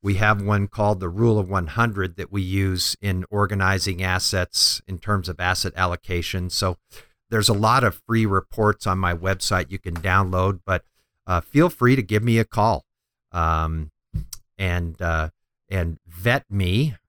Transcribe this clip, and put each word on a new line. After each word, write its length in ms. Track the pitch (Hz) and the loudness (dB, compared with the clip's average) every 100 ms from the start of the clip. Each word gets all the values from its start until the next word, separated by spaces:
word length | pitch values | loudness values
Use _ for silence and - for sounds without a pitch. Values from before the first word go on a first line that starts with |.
We 140 | 101 98 | 0 2
have 260 | 107 107 | 4 2
one 260 | 101 104 98 | 2 2 0
called 340 | - 104 101 | 0 0 0
the 80 | 90 | -4
Rule 280 | 90 117 107 | 2 2 4
of 120 | 92 | 0
One 180 | 95 82 | -2 -2
hundred 480 | 78 117 98 92 85 | -2 -2 -2 -6 -6
that 160 | 90 | -8
we 100 | 101 | -4
use 540 | 92 98 95 90 - - | -2 0 0 0 -4 -4
in 240 | 101 92 92 | -2 -4 -2
organizing 720 | 104 101 101 95 98 101 87 | -2 0 0 0 0 -2 -4
assets 800 | 92 92 - 95 90 - - - - | -2 -2 0 -2 -2 0 0 -2 -8
in 100 | 92 | -10
terms 280 | - 101 87 | -2 -2 -2
of 120 | 85 | -4
asset 320 | 90 92 95 - | -2 -2 -4 -2
allocation. 760 | 92 87 - 90 85 95 90 | -2 -2 -4 -4 -4 -4 -4
So 280 | - 95 90 _ - - _ _ | -2 -2 -2 _ -20 -20 _ _
there's 200 | 113 101 | 0 2
a 40 | |
lot 300 | 101 107 127 | 2 4 4
of 180 | 120 - _ | 2 -2 _
free 180 | 113 110 | 0 2
reports 640 | 95 - - 107 104 - | 0 -2 0 2 2 0
on 100 | 92 | 0
my 160 | 90 | 0
website 580 | 85 92 95 - 95 90 | -2 -2 -2 0 -2 -2
you 80 | 95 | -8
can 160 | - 82 | -8 -6
download, 680 | 90 92 95 92 92 92 - | 0 2 2 2 0 0 -2
but, 200 | 92 _ _ _ _ - | -4 _ _ _ _ -4
uh, 140 | 87 | -2
feel 280 | - 139 175 | 0 2 2
free 280 | - 123 135 | 4 4 4
to 40 | |
give 220 | 104 107 | 2 0
me 160 | 113 113 | 2 2
a 60 | 110 | 2
call, 400 | - 107 90 - _ _ _ _ | 0 0 0 -6 _ _ _ _
um, 580 | 87 82 80 80 80 78 _ _ - - - _ _ | -2 0 0 0 -4 -8 _ _ -10 -10 -16 _ _
and, 440 | 95 90 85 80 | -4 -2 -4 -4
uh, 280 | 85 82 78 - _ _ _ | -2 -2 -4 -8 _ _ _
and 280 | 98 85 78 _ | -4 -2 -6 _
vet 380 | 85 95 131 - | -6 -2 -2 -2
me 460 | 101 90 98 151 110 | -2 0 2 0 -4